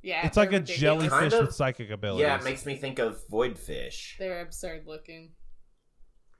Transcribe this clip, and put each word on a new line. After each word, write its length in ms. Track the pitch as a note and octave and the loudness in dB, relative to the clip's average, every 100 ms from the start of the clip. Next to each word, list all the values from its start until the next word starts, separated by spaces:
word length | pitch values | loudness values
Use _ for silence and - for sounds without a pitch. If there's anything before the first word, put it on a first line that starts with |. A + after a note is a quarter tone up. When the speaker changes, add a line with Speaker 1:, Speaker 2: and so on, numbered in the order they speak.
Speaker 1:
Yeah, 220 | F#3 E3 E3+ | -4 -2 2
Speaker 2:
It's 80 | G#3 | 4
Speaker 1:
they're 80 | |
Speaker 2:
like 60 | G3+ | 6
a 60 | G3 | 4
Speaker 1:
ridiculous. 200 | C#3+ E3+ | 0 2
Speaker 2:
jellyfish 300 | D3+ D#3 D#3 | 4 4 4
Speaker 3:
Kind 240 | C#3 D#3 | 4 6
of, 120 | A3+ A3+ | 4 2
Speaker 2:
with 80 | - | 2
psychic 340 | C3+ B2 G#2+ | -2 -2 -8
abilities. 380 | G#2 G2+ G2 D3 | -6 -2 2 2
Speaker 3:
yeah, 100 | C3+ | 2
it 60 | |
makes 220 | B2+ C3 C#3+ | -2 -6 -6
me 100 | C3+ | -6
think 240 | C3+ A#2+ | -6 0
of 280 | A#2 G#2+ - | -2 -2 -4
void 280 | G#2+ B2+ G#2 | 0 0 0
fish. 580 | - C#2 B1 - - - | -8 -8 -8 -10 -12 -10
Speaker 1:
They're 220 | F#3+ F3 | -8 -8
absurd 440 | E3+ - F3+ D#3+ D#3 | -10 -10 -10 -12 -14
looking. 480 | D#3 D#3+ E3 D#3+ D#3+ - - - _ _ _ - _ _ _ | -16 -16 -20 -20 -16 -14 -14 -18 _ _ _ -20 _ _ _